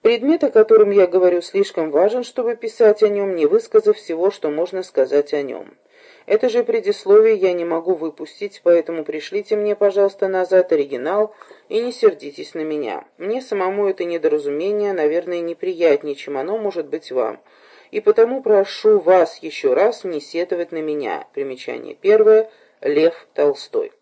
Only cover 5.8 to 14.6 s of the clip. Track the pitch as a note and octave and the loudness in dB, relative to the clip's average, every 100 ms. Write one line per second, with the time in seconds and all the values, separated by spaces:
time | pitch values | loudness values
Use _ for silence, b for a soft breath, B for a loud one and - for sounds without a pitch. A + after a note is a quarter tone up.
5.8 | _ b b b - G#3+ B3+ A#3 A3+ A3+ | _ b b b -2 0 0 0 -2 -2
6.8 | G3 G3+ F#3+ G#3 A3 G#3+ F#3 F3 E3+ E3 | -4 -6 4 6 6 2 0 0 -4 -4
7.8 | E3 E3+ D#3+ - D#3 - G3+ - F3 E3+ | -2 -4 -4 -10 -18 -12 -12 -4 2 2
8.8 | D#3+ E3+ D3+ D3+ - G3+ G3+ G#3 G#3 G3+ | 2 -8 -8 -10 -8 -8 -4 -4 -2 0
9.8 | G3+ F#3+ G3 - G3 F#3 F3+ F#3 F3+ D#3 | 0 2 0 0 -4 -2 2 2 2 0
10.8 | C#3 C3 C#3+ G3+ G#3+ B B B B G#3+ | -2 -4 -4 -2 -2 B B B B -4
11.8 | A#3+ A#3+ A3 E3 C#3+ C#3 D3 E3 D#3 D3+ | -4 2 0 0 -14 -14 -14 -10 -6 -6
12.8 | B2 E2+ - _ F#3 A#3+ C4 G3+ F#3 G3 | -6 -10 -12 _ -8 -8 -6 -4 -4 -2
13.8 | G3+ F#3+ F3 E3+ D3+ D3+ C#3+ D3 | -4 -4 -6 -2 -2 -2 -4 -4